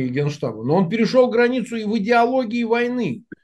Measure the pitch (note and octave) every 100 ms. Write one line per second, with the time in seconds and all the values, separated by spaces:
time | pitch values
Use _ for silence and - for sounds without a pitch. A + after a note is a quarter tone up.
0 | B2+ B2+ D3 C#3+ C3 G#2+ A#2+ E3+ F3 A3
1 | A3 C4 B3+ A3+ A#3+ B3+ - A#3 G#3 A3
2 | G3 A#3 A#3+ C4 A#3 A#3+ A3+ A#3 A#3+ B3
3 | G3 A#2 _ -